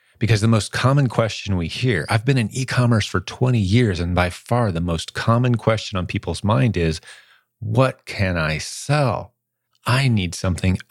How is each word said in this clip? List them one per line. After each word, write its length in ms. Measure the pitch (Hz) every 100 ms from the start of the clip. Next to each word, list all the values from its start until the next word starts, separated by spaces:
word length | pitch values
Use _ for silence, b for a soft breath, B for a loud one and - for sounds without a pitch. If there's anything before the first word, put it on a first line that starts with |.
| _ _
Because 240 | 107 107
the 60 | 113
most 240 | 113 -
common 360 | - 127 143 131
question 480 | - 113 - - 92
we 120 | 80
hear, 400 | - 127 92 71
I've 160 | 107 120
been 140 | 131
in 100 | 107
e-commerce 540 | 131 131 - 123 113 -
for 140 | 95
twenty 400 | - - 127 120
years, 400 | 92 113 120 82
and 160 | 87 90
by 160 | 90
far 400 | - - 120 113
the 100 | 85
most 320 | 85 82 -
common 420 | - - 117 123 117
question 440 | - 110 - 95
on 80 | 85
people's 360 | 95 - 85
mind 340 | 101 120 127 92
is, 220 | 82 78 B B B B B _
"What 460 | 107 113 131 - -
can 280 | - 95 87
I 200 | 78 78
sell? 760 | - - - 147 131 - - _ _ _ _ _
I 260 | - 123 135
need 260 | 110 90 -
something 420 | 92 87 95 92 -